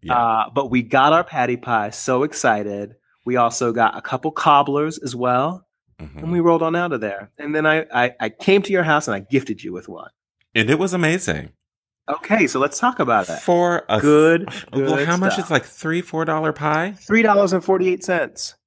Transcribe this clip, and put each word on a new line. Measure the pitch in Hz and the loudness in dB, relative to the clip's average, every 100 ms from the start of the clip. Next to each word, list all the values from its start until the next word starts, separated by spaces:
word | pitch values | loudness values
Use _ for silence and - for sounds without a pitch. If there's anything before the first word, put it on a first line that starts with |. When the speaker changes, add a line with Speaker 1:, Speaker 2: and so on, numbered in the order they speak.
Speaker 1:
Yeah. | - 123 | 0 0
Speaker 2:
Uh, | 117 113 107 | 2 0 0
but | 123 139 | -2 -2
we | 127 | -2
got | 113 139 139 | 2 4 6
our | 165 | 4
patty | 175 156 123 123 | 2 -2 -2 -2
pie, | 127 117 104 | -2 -2 -2
so | - - 127 | -8 -2 0
excited. | 147 - 131 107 104 101 104 - _ _ - | 0 0 0 0 -2 -8 -10 -14 _ _ -4
We | 123 | 2
also | 117 117 123 | 2 2 -2
got | 117 113 - | 2 0 0
a | |
couple | - 135 156 | -8 -6 -4
cobblers | 151 - 143 143 139 156 156 | -2 4 4 4 0 -2 -6
as | 139 120 | -10 -4
well, | 123 123 143 185 _ _ _ _ | 0 2 0 -4 _ _ _ _
Speaker 1:
Mm-hmm. | 151 147 | -18 -12
Speaker 2:
and | 160 | -4
we | 175 | 2
rolled | 170 165 | 4 4
on | 160 170 | 2 -2
out | 175 | -2
of | 135 | -4
there. | 107 98 104 _ | -4 -8 -12 _
And | 147 151 | -6 -2
then | 156 | 0
I, | 156 160 | 0 0
I, | 123 123 - | 0 0 -2
I | 113 | -8
came | - - 196 | -4 2 2
to | 196 | 2
your | 190 | -2
house, | 160 151 151 | 2 0 0
and | |
I | 101 | -6
gifted | 98 135 - 107 | -2 -2 -2 -10
you | 101 | -10
with | 90 - | -12 -14
one. | 85 - _ _ _ _ 117 | -18 -20 _ _ _ _ -2
Speaker 1:
And | 110 | 2
it | 151 | 2
was | 190 | 0
amazing. | 180 160 175 - 78 69 _ _ _ _ _ - | 0 0 -2 -4 -6 -8 _ _ _ _ _ -10
Speaker 2:
Okay, | 147 - 220 151 | -10 -2 0 2
so | - | 0
let's | 143 - | -2 0
talk | 240 247 | -2 0
about | 143 110 90 | 0 0 0
it. | 80 | -6
Speaker 1:
For | - 175 175 175 - | 0 2 2 -2 -2
a | 107 | 0
Speaker 2:
Good, | 143 147 156 170 190 - - | 4 6 6 2 -2 -12 -8
Speaker 1:
well, | 139 135 - | -4 0 0
Speaker 2:
good | 151 | 0
Speaker 1:
how | 175 | 0
much | 190 | 0
Speaker 2:
stuff. | 107 175 | -2 0
Speaker 1:
is, | |
like, | 151 - | -2 -2
three, | - 160 165 | -12 -6 -6
four | 175 160 | -6 -6
dollar | 160 156 156 | -4 -2 -2
pie? | 151 147 156 175 196 - | -4 -2 -2 -4 -8 -2
Speaker 2:
Three | 214 | 2
dollars | 220 202 196 | 4 4 4
and | 185 170 | 0 0
forty-eight | 190 185 180 | 0 2 -2
cents. | - 175 139 - - - | -2 -2 -2 -6 -14 -14